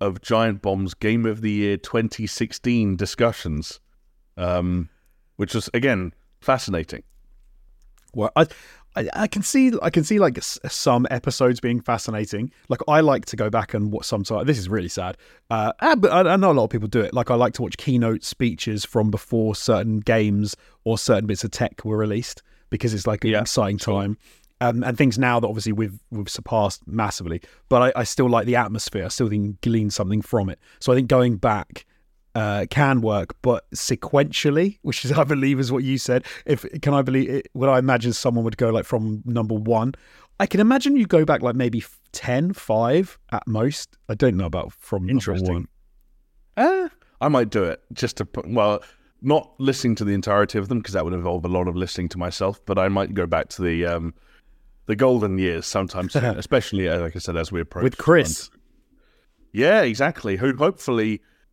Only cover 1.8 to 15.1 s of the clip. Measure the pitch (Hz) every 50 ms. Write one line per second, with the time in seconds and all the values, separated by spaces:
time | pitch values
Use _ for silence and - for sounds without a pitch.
1.8 | - - - 117 113 110 - - 110 104 - - 123 110 - - - 131 120 120
2.8 | 110 101 95 87 101 - - - 117 117 110 - - 82 76 73 73 - - -
3.8 | _ _ _ _ _ _ _ _ _ _ - - 90 87 90 90 90 90 90 90
4.8 | 85 82 _ _ _ _ _ _ _ _ _ - 104 - - 113 - - - 120
5.8 | 123 139 123 95 90 87 - _ _ _ _ _ - - 131 127 - - 95 85
6.8 | 78 - - 58 - _ _ - - - - - - - - - - - - _
7.8 | _ - - _ _ _ - 123 107 - - 147 160 160 - - - - - -
8.8 | _ _ - - 113 82 - - 208 214 - 208 196 - - 277 262 262 233 -
9.8 | - 170 - 170 156 - 214 208 196 160 123 - - - - - - 139 - -
10.8 | - 151 123 120 123 - 131 123 - - 127 - 135 123 123 117 - 120 120 123
11.8 | - - 120 107 - - 110 107 107 101 - 101 113 147 _ _ _ - 135 -
12.8 | - - 151 156 160 151 135 - - - - 110 113 107 104 113 107 - - 110
13.8 | 104 104 104 107 - - - 104 98 - 113 107 - 135 151 117 95 90 104 107
14.8 | 90 90 - - 90 90